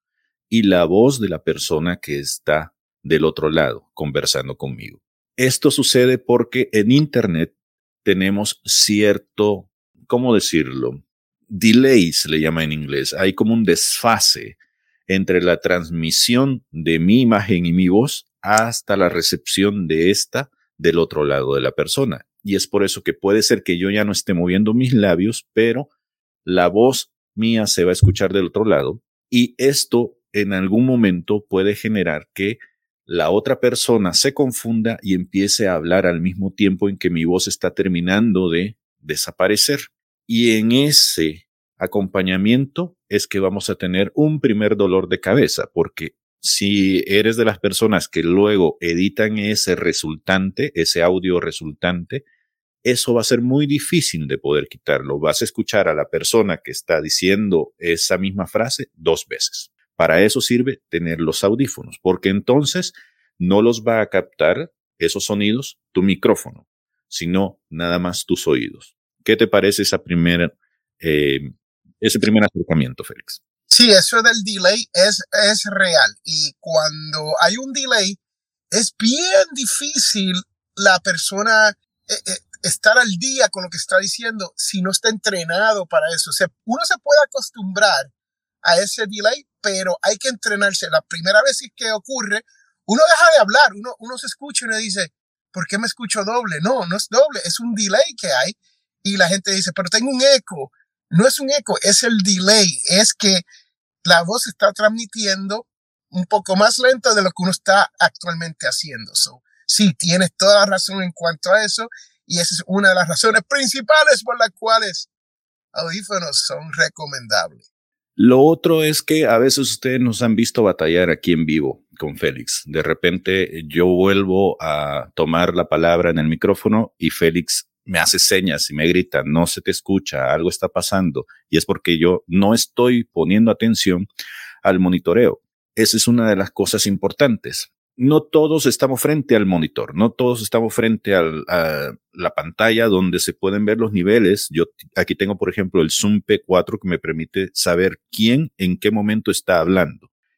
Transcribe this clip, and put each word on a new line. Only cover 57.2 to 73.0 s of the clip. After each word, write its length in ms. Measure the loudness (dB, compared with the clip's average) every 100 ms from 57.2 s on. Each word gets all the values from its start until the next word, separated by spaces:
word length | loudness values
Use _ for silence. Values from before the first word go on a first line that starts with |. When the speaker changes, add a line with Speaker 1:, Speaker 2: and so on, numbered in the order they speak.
| 0 0 2 0 -2 -6
Speaker 1:
esa 400 | -4 -2 -2 -2
misma 300 | -4 -6 -4
frase 420 | -4 -4 -6 -10
dos 320 | _ -2 -2 -4
veces. 440 | -8 -8 -8 -16 _ _ -2
Para 260 | 2 4
eso 200 | 4 2
sirve 420 | 0 0 -2 -6 -6
tener 300 | -6 -4 -4
los 220 | -4 -2
audífonos, 560 | -2 0 -4 -6 -18 -6
porque 280 | -2 0 0
entonces 640 | -2 2 2 2 -4 -6 -12 _ _ _ -6
no 220 | 0 4
los 220 | 4 2
va 180 | -2 -2
a 80 | 0
captar 640 | -2 -4 0 0 0 -6 _ _ -6
esos 260 | -4 -4 -4
sonidos 540 | -2 -2 -2 -8 -16 _
tu 100 | -2
micrófono, 640 | 0 2 2 0 -2 -18 _ _ _ _ _
sino 540 | -8 -2 -2 -2 -6 -16
nada 280 | -8 -2 -2
más 280 | -2 -6 -6
tus 200 | -4 0
oídos. 520 | -2 -2 -12 -20 _ _ _
¿Qué 120 | 0 2
te 120 | 4
parece 340 | 2 2 0
esa 220 | -2 -4
primera, 500 | -2 0 2 2 -2 _ _ _ _ _
eh, 400 | -2 0 0 -2 -8 -18 _ _ _ -4
ese 180 | -2 0
primer 240 | 2 4
acercamiento, 600 | 4 0 -2 0 0 -6